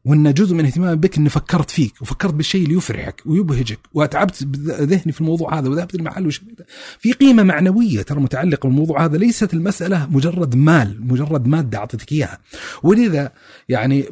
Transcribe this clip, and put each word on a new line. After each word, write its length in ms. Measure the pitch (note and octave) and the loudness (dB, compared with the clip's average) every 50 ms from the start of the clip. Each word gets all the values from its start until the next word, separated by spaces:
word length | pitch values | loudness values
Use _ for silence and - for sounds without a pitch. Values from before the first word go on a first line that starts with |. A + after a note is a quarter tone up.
| - | 0
وإن 280 | C3 D3 D3+ D3+ D3 | 2 4 4 4 4
جزء 220 | C3+ D3+ G#3+ F#3 F3 | 4 2 2 2 2
من 100 | E3 D#3 | 0 0
اهتمامي 320 | C3+ B2+ E3 F#3 F3+ E3 | 0 0 0 0 0 0
بك 220 | D#3 D#3 F#3 - D3+ | 0 0 0 2 2
إني 100 | D3+ C#3+ | 0 2
فكرت 420 | - D3+ - - - F3+ D3 - | 0 -2 -4 -2 -2 -2 -2 -2
فيك 320 | - - C#3+ G#2 - - | -2 -2 -2 -2 -4 -8
وفكرت 320 | A#2+ - D3 - - G3 D3+ | -10 -10 -6 -4 -4 -4 -2
بالشيء 300 | D3+ D3 - - F#3+ F3 | -2 -4 -2 -2 0 0
اللي 120 | C#3+ D#3+ | 0 0
يفرحك 460 | F3+ - - G#2 F2+ - G#2 - - - | -2 -2 -4 -6 -8 -8 -10 -12 -10 -6
ويبهجك، 520 | - D#3 F#3 G#3 D#3+ C#3 B2 B2+ A2 G#2 - _ _ - | -2 0 0 0 0 0 -2 -2 -4 -8 -12 _ _ -2
وأتعبت 500 | D#3 D3+ - - D3 G3 F#3+ - - C#3 | -2 -2 0 0 0 -2 -2 -2 -4 -8
بذ-، 380 | C#3 C3+ C#3 C#3+ E3 C3 - | -6 -6 -6 -6 -6 -4 -2
ذهني 300 | D3 C#3+ F#3+ F#3 - E3 | 0 2 0 0 0 -2
في 80 | D3 - | -4 -2
الموضوع 380 | D#3+ D#3+ E3 E3 D#3+ C#3+ D#3 D#3+ | -2 -2 -2 -2 -2 -4 -4 -4
هذا 100 | C3+ B2+ | -2 -2
وذهبت 260 | C#3+ E3 F3 F3 - | -2 -4 -4 -6 -6
المحل 320 | F3 E3 - - F#3+ F#3+ | -8 -8 -8 -6 -4 -4
وشريته. 380 | D3+ C#3 - - A3 A#3 - - _ - - - - - - | -4 -4 -6 -10 -18 -20 -20 -20 _ -20 -20 -20 -20 -10 -4
في 140 | - A3+ | -2 -2
قيمة 300 | B3+ - C#4 C#4 B3 A3 | 2 6 6 8 8 8
معنوية 600 | G3+ F#3+ D3+ D3 F3+ F#3 F#3+ A3+ A#3+ G#3+ C3+ G2+ | 6 4 4 2 2 2 2 2 2 0 0 -2
ترى 180 | - - D3 D3 | -4 -4 -2 -2
متعلقة 460 | C#3 B2+ - B2+ E3 F3+ D3 - - | -2 -2 -2 -2 -2 -2 -2 0 0
بالموضوع 380 | C3+ B2+ C#3+ D#3 E3 D3 C#3+ E3 | 0 2 2 0 0 0 0 0
هذا، 140 | E3 D3 E3 | 0 2 2
ليست 360 | G#3+ A#3+ A#3 - A3 - E3+ | 2 2 2 0 -2 -2 -2
المسألة 520 | E3 E3 G3+ G3 - E3+ F3+ G3 E3+ C#3+ C3+ | -2 -2 -2 -4 -4 -2 -2 -2 -2 0 0
مجرد 460 | D#3 C3+ C#3 E3+ E3+ F3+ E3+ C3 A#2+ | 0 0 0 0 0 -2 -2 0 2
مال، 500 | C3 C#3+ D#3+ E3+ D#3 A#2 G#2 G#2 A2 A2+ | 4 4 6 6 4 2 0 -4 -6 -4
مجرد 400 | B2+ B2+ B2+ D3 D3 D#3+ C#3 A#2 | -2 -2 -2 -2 -2 -2 0 0
مادة 320 | B2 D3+ D#3+ D3 A#2 A2 G2+ | 0 0 0 0 -2 -6 -8
أعطيتك 340 | G#2 - - A2 - - | -8 -8 -10 -12 -8 -6
إياها. 260 | C#3+ D#3 C3 - - - _ _ - - - - - - | -4 -4 -4 -4 -8 -14 _ _ -18 -16 -16 -16 -8 -2
ولذا، 500 | - E3 G#3+ A3+ A#3+ G#3+ D#3+ C#3+ C#3+ B2+ - _ _ - - - _ - | 2 4 4 4 4 2 2 -2 -2 -4 -8 _ _ -20 -20 -14 _ -4
يعني، 360 | B2+ G#2+ A2+ C3 C3+ C#3 C3+ - | -2 -2 0 0 0 0 -2 -2